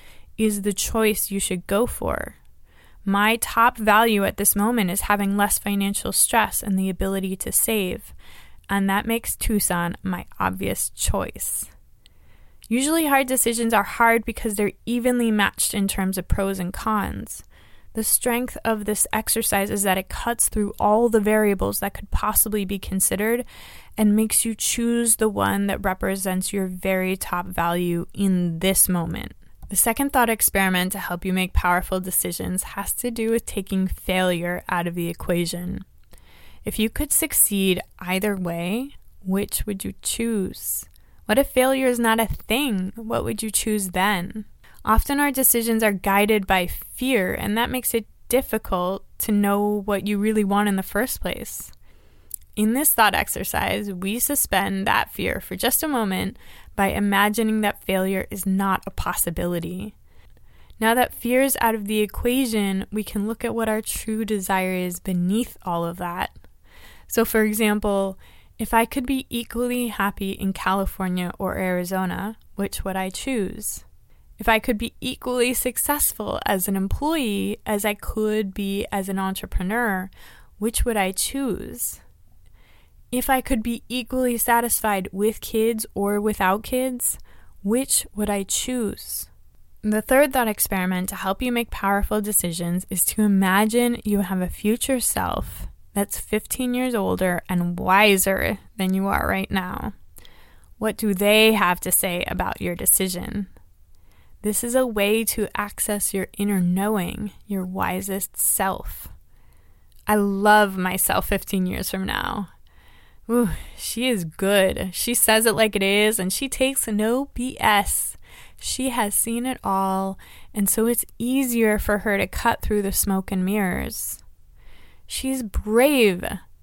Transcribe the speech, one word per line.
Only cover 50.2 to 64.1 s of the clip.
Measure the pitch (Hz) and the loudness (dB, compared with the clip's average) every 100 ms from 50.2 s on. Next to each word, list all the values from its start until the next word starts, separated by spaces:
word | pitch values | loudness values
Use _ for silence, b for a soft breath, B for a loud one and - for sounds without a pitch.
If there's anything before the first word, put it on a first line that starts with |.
| 214 214 202 | 0 2 2
want | 202 208 | 2 2
in | 196 | 0
the | |
first | 185 202 254 - | 0 -2 -2 -2
place. | 180 - - - - - B B B B B B - - | -4 -6 -8 -12 -14 -18 B B B B B B -10 -2
In | 214 | 0
this | 247 302 | 2 2
thought | - 214 | 4 4
exercise, | - - - 185 - 190 208 202 | 4 -2 -4 -4 -2 -2 -2 -4
we | 180 190 226 | -4 -4 -2
suspend | - 285 - 190 196 190 196 | 0 0 0 0 0 -2 0
that | - - | -2 -4
fear | - - - | -4 -4 -4
for | - 190 | -6 -4
just | 240 - | 0 0
a | 311 | 0
moment | 269 208 185 185 - B B B - | 0 0 -2 -4 -6 B B B -2
by | 196 | 0
imagining | - 202 196 208 208 220 220 | 2 2 4 2 2 0 2
that | 208 - | 0 -2
failure | - 190 190 190 - | -2 0 0 -2 -4
is | 196 190 | -4 0
not | 190 196 190 - | 0 2 0 -2
a | |
possibility. | - - 180 - 165 175 175 170 180 208 - b b b b b b b - | -6 -4 -2 -2 -2 -2 -4 -6 -8 -10 -14 b b b b b b b -2
Now | 220 | 2
that | 233 247 | 4 2
fear | - 233 247 | 0 0 4
is | 269 254 | 4 2
out | 226 220 | 0 0
of | 202 | 0
the | 214 | 0
equation, | 208 - 240 254 262 214 196 190 - | 0 -2 0 2 2 2 0 -2 -4
we | 208 | -6
can | 208 214 208 | -4 -4 -4
look | 220 | -4
at | 233 | -4
what | 226 226 | -2 0
our | 214 | -2
true | 220 - - | -2 -6 -4